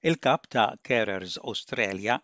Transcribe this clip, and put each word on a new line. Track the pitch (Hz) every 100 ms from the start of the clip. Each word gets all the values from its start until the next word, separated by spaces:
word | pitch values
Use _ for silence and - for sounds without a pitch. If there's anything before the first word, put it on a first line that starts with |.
Il-kap | 170 165 135 147 -
ta' | 123 104 -
Carers | - 123 104 95 92 -
Australia | 143 107 - 127 107 95 101 120